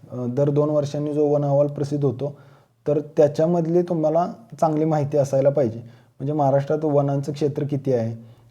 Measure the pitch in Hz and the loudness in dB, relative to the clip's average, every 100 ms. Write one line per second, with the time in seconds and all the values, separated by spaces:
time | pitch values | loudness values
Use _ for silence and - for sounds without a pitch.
0 | - 127 123 123 143 143 151 151 139 147 | -14 -8 -4 0 2 2 2 0 -2 -4
1 | 147 147 147 147 143 139 147 143 143 147 | -2 0 2 2 2 2 2 -2 -4 0
2 | 139 120 143 - - - _ _ - 151 | 0 -2 -6 -10 -20 -20 _ _ -2 -2
3 | 147 - 147 147 160 175 170 175 175 170 | 0 2 4 4 2 2 2 0 0 0
4 | 156 165 185 - - 139 160 151 156 151 | 0 0 -2 -6 -18 -2 0 0 0 0
5 | 143 147 139 135 139 147 120 113 - - | 0 0 0 2 2 2 0 -2 -12 -20
6 | _ - 139 151 135 139 139 156 156 143 | _ -10 -6 0 2 2 0 -2 0 0
7 | 143 139 143 143 147 143 143 139 131 120 | 0 -2 -4 -2 -2 -2 -4 -4 0 0
8 | 113 117 - - _ | -2 -6 -14 -20 _